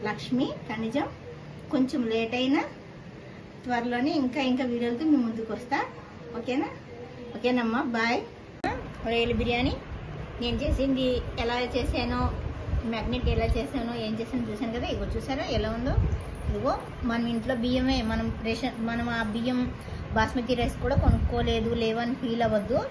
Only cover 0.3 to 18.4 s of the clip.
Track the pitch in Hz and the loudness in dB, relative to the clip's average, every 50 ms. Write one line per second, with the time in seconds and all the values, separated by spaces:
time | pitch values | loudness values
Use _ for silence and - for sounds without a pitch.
0.3 | 254 247 277 440 605 - - - 220 226 226 220 226 277 - - - - - - | 0 0 0 0 -2 -8 -6 -6 -6 -4 -4 0 0 0 0 0 -4 -10 -12 -14
1.3 | - - - - - - - - - 262 262 254 - 285 240 226 220 226 226 226 | -12 -12 -14 -14 -14 -14 -8 0 2 4 4 4 2 0 0 2 2 2 0 0
2.3 | - 247 254 262 277 359 - 587 - - - - - - - - - - - - | 0 0 2 4 4 4 2 0 -6 -12 -16 -16 -16 -16 -16 -14 -14 -14 -16 -14
3.3 | - - - - - - - 254 247 233 233 247 240 240 254 302 349 311 262 247 | -16 -16 -16 -16 -16 -12 -4 0 0 0 0 0 0 2 2 2 4 4 2 2
4.3 | 220 302 269 254 247 254 269 247 240 240 240 240 240 233 320 311 302 262 240 226 | 2 2 2 4 4 2 2 0 0 0 2 0 0 2 4 6 6 6 6 2
5.3 | 220 226 220 - 208 208 - - 269 320 466 508 - - - - - - - - | 0 -2 -4 -4 -4 -6 -4 -2 -2 -2 -2 -4 -6 -12 -14 -14 -16 -14 -14 -10
6.3 | 233 226 233 - 247 277 370 440 - - - - - - 240 - - - 247 233 | -8 -6 -2 0 0 0 0 0 -4 -10 -14 -14 -14 -12 -12 -12 -12 -12 -12 -10
7.3 | - 226 226 240 247 247 233 226 220 247 320 269 233 226 226 233 240 403 453 - | -10 -2 0 2 2 4 2 2 2 2 0 0 0 2 2 2 2 0 -2 -4
8.3 | - - - - - - - - 466 508 - - - - - 226 233 233 233 233 | -12 -16 -16 -16 -14 -4 -4 -4 -2 -2 -6 -8 -10 -6 -4 0 2 2 2 2
9.3 | 240 220 233 233 240 240 247 285 - - - - - - - - - - - - | 2 2 2 2 2 2 2 0 0 -2 -6 -10 -10 -10 -10 -10 -8 -8 -8 -8
10.3 | - - 240 240 240 220 262 294 302 - 262 269 269 254 262 254 247 240 233 - | -6 -4 -2 -2 0 0 2 2 2 2 2 2 2 2 2 2 2 2 -2 -4
11.3 | - - 233 233 240 247 247 240 240 269 240 - - 285 240 240 240 247 247 247 | -4 -2 -2 0 0 0 -2 0 0 0 0 0 0 0 0 0 0 0 0 0
12.3 | - - - - - - - - - - - 226 226 - - 226 240 254 240 277 | 0 -2 -4 -6 -6 -6 -4 -2 -2 0 0 0 -2 -2 -2 -2 -2 0 2 2
13.3 | 262 226 226 226 - 233 226 - - 269 233 233 240 233 226 214 220 220 226 - | 4 4 4 2 2 2 0 -2 -2 -2 -2 -2 -4 -4 -4 -4 -2 -4 -4 -2
14.3 | - 254 240 220 208 214 269 233 226 240 262 719 277 202 202 196 - 226 - - | -2 -2 -2 -2 -4 -4 -4 -2 -2 -2 -2 -2 -2 -2 -2 -2 -2 -4 -2 -2
15.3 | 262 277 339 381 269 220 208 220 226 233 240 269 - - - - - - - - | -2 -2 -2 0 0 0 0 0 -2 -2 0 2 4 4 4 4 2 -2 -4 -6
16.3 | - - - - 214 202 214 269 359 440 - - - - - 247 226 233 233 233 | -8 -6 -4 -2 -2 0 2 2 0 0 -2 -8 -8 -4 -2 0 2 2 2 0
17.3 | 233 233 214 240 262 240 226 247 247 262 254 262 262 254 226 220 220 226 226 226 | 0 -2 0 0 0 0 2 2 2 4 4 4 2 2 2 0 0 0 0 0
18.3 | 226 - | -2 -2